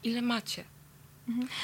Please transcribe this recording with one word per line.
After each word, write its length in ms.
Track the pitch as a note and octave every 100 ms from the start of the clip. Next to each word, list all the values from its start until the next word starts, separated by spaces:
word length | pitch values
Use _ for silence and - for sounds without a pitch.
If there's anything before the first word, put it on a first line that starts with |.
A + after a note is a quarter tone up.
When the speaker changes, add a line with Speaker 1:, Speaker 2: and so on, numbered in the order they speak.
Speaker 1:
ile 180 | A#3 A#3
macie? 420 | A#3+ A#3 - - - - - - - - -
Speaker 2:
Mhm. 200 | A#3 B3+ -